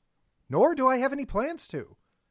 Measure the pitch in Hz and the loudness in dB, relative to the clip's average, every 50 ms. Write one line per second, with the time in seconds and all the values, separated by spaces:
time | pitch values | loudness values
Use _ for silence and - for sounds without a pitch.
0 | _ _ _ _ _ _ _ _ _ - 123 151 226 320 349 285 262 262 262 247 | _ _ _ _ _ _ _ _ _ -2 2 4 4 4 4 2 2 2 2 2
1 | 247 269 277 285 269 - - 196 240 302 339 311 - - - 147 107 - - - | 0 0 -2 -4 -6 -4 -4 -2 -2 -2 -4 -8 -10 -10 -10 -10 -10 -10 -14 -20
2 | _ _ _ _ _ _ | _ _ _ _ _ _